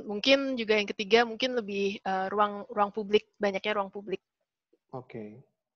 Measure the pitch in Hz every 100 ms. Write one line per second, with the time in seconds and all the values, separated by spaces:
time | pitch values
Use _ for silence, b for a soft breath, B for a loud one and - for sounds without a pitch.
0 | 214 208 269 277 269 254 214 214 202 -
1 | 196 226 233 220 254 247 202 202 196 202
2 | - 190 190 202 208 202 208 233 202 220
3 | 196 214 - - 202 190 214 208 196 208
4 | 208 190 _ _ _ _ _ _ _ 131
5 | 120 117 107 117 - _ _